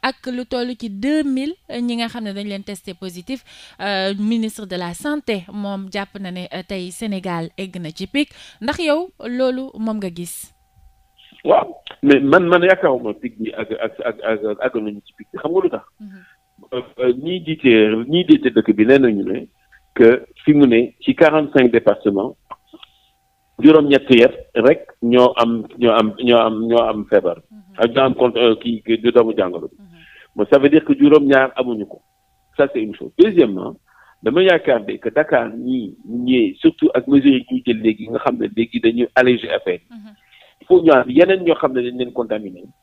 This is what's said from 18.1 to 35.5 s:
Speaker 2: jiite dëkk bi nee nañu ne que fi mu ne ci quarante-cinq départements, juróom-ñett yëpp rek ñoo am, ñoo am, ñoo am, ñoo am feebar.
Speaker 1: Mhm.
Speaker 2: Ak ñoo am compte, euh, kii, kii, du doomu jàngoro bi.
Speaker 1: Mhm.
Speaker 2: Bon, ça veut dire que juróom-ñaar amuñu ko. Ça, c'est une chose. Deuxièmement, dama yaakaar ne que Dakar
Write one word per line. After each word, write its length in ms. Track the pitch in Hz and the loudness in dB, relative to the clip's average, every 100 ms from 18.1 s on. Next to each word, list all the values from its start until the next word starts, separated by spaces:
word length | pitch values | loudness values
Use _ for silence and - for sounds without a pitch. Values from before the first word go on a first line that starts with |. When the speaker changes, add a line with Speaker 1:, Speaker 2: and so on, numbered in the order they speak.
| 165 180 | -2 4
Speaker 2:
jiite 240 | 151 123 | 4 4
dëkk 180 | 113 110 107 | 0 0 2
bi 100 | 107 | 4
nee 140 | 139 | 4
nañu 240 | 131 101 98 | 4 0 -4
ne 220 | 110 - _ _ _ _ - | -8 -10 _ _ _ _ 4
que 300 | 117 127 - _ | 6 6 -2 _
fi 100 | - | 2
mu 140 | 147 139 | 4 6
ne 240 | 117 120 _ | 4 0 _
ci 160 | - 135 | -4 4
quarante-cinq 560 | 160 156 143 139 123 | 4 4 0 2 4
départements, 640 | 117 110 101 107 98 113 - _ - _ - - _ _ _ _ _ _ - | 4 0 0 -2 -2 -4 -10 _ -20 _ -20 -20 _ _ _ _ _ _ 4
juróom-ñett 500 | 135 156 147 139 - | 6 6 6 2 4
yëpp 240 | 123 123 - - - | 6 6 2 -8 2
rek 260 | 120 - - - | 2 2 -4 -8
ñoo 300 | 117 123 123 110 | 0 4 4 4
am, 260 | 117 117 101 - | 0 -2 -8 -2
ñoo 120 | 120 | 0
am, 200 | 113 107 104 | 2 0 -2
ñoo 180 | 123 117 | 2 2
am, 160 | 113 110 117 | 2 -2 0
ñoo 140 | 117 | 2
am 220 | 113 107 101 | 2 -4 0
feebar. 280 | 104 90 85 _ | 0 0 -6 _
Speaker 1:
Mhm. 80 | - _ - | -20 _ -2
Speaker 2:
Ak 140 | 117 120 | 0 2
ñoo 80 | |
am 100 | 135 127 | 0 2
compte, 220 | 123 117 | 0 2
euh, 180 | 120 110 | 2 0
kii, 260 | 120 113 107 | -4 -8 -4
kii, 120 | 113 | -2
du 140 | 117 | 2
doomu 220 | 120 113 104 | 2 2 0
jàngoro 300 | 92 87 80 | -4 -4 -14
bi. 80 | _ | _
Speaker 1:
Mhm. 60 | 196 170 - - _ - | -20 -20 -20 -20 _ -6
Speaker 2:
Bon, 100 | 104 | 2
ça 60 | 143 | 4
veut 100 | 139 | 6
dire 140 | 156 | 4
que 100 | - | 2
juróom-ñaar 580 | 139 143 151 139 135 131 - | 2 6 6 6 2 2 -2
amuñu 300 | 123 113 98 | -6 -6 -8
ko. 160 | - _ _ _ _ _ - | -14 _ _ _ _ _ -2
Ça, 100 | 139 | -2
c'est 80 | 131 | 0
une 140 | 110 - | -8 -10
chose. 160 | - - | -14 -2
Deuxièmement, 600 | 202 180 120 92 104 - _ _ _ _ | 0 2 0 -2 -10 -14 _ _ _ _
dama 200 | 147 151 | -4 0
yaakaar 380 | 190 170 - 120 | 0 0 0 -2
ne 160 | 104 104 | -4 -10
que 120 | 117 | -6
Dakar 400 | 143 151 135 117 | -4 -2 -2 -4